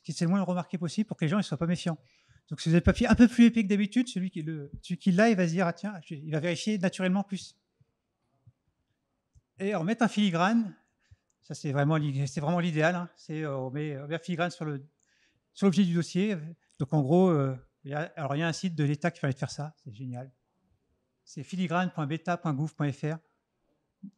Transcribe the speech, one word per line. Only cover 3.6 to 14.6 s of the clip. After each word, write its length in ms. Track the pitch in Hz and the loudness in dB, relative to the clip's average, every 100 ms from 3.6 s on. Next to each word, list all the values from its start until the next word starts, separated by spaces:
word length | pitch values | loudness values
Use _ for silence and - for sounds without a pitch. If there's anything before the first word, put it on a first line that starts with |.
que 40 | 196 | 2
d'habitude, 400 | 202 208 254 247 | 2 2 0 -2
celui 220 | 185 185 | -2 -4
qui, 140 | 170 | -6
le, 280 | 156 160 143 - | -8 -8 -10 -14
celui 140 | - 175 | -10 -2
qui 120 | 196 | 2
l'a, 180 | 180 226 | 4 6
il 60 | 196 | 4
va 120 | 170 | 2
se 60 | |
dire, 120 | 170 170 | 2 0
ah 80 | |
tiens, 220 | 170 208 190 - | -2 -10 -12 -12
je, 80 | 151 | -12
il 160 | 156 | -4
va 80 | 151 | -2
vérifier 380 | 170 165 214 214 | -2 -2 -2 0
naturellement 460 | 180 - 185 190 | 0 0 0 0
plus. 340 | 196 190 - _ _ _ _ _ _ _ _ _ - _ _ _ _ _ _ _ _ _ _ _ | -2 -8 -10 _ _ _ _ _ _ _ _ _ -20 _ _ _ _ _ _ _ _ _ _ _
Et 160 | 196 202 | -4 -2
on 80 | |
met 200 | 165 226 | -2 0
un 40 | 226 | 0
filigrane, 680 | - 208 165 185 233 208 - _ _ _ - _ _ | 2 0 2 2 2 0 -6 _ _ _ -20 _ _
ça 140 | _ 156 | _ -8
c'est 160 | 151 | -4
vraiment 260 | 139 143 156 | 0 2 2
l'i-, 300 | 147 135 139 | 0 -2 -4
c'est 140 | - | -4
vraiment 180 | 147 175 | -2 0
l'idéal, 340 | 175 156 156 | 0 0 0
hein. 160 | 180 175 - | 0 -6 -14
C'est, 260 | - 156 | -12 -8
euh, 160 | 156 135 | -6 -6
on 140 | 131 | -6
met, 260 | 139 151 135 | -6 -6 -8
on 100 | 147 | -8
met 60 | |
un 60 | 160 | -8
filigrane 320 | - 165 175 | -6 -4 -4
sur 140 | - | -4